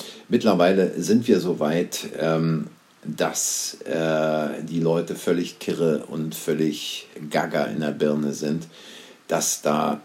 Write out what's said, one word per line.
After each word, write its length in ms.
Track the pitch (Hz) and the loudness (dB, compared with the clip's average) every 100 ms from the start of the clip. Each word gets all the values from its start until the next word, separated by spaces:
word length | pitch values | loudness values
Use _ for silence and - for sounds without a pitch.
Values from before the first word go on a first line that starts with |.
| - - - | -16 -14 -2
mittlerweile 720 | 117 110 90 90 95 90 - | 2 4 6 6 6 2 2
sind 260 | 123 117 117 | 2 4 6
wir 120 | 95 | 4
so 200 | 87 78 | 2 0
weit, 480 | 76 82 - - - - | 0 0 -2 -6 -8 -2
ähm, 480 | 80 80 82 80 - - _ _ | 0 2 2 0 -4 -12 _ _
dass, 760 | 76 76 80 - - - - - - | -8 -2 -2 -2 -4 -4 -6 -8 -4
äh, 760 | 82 80 78 78 78 76 82 | 0 2 2 2 0 0 -4
die 160 | 80 82 | -4 0
Leute 360 | 82 82 82 78 | 2 2 0 -4
völlig 440 | - 87 87 - | 0 0 0 -6
kirre 460 | - 85 82 73 - | -4 0 2 0 -2
und 280 | 80 78 - | -6 -6 -6
völlig 720 | - 76 78 73 - - - - 78 | -2 0 0 -2 -6 -10 -12 -16 -4
gaga 360 | 80 82 78 73 | -2 -2 -2 -2
in 140 | - | -2
der 120 | 76 | -2
Birne 420 | 73 76 76 73 | 0 0 2 -2
sind, 340 | 69 73 80 - - - - - - - | -2 -2 -2 -6 -18 -20 -20 -20 -14 -4
dass 340 | 82 78 - | -2 -2 -2
da 400 | 76 76 76 76 | 0 2 0 -2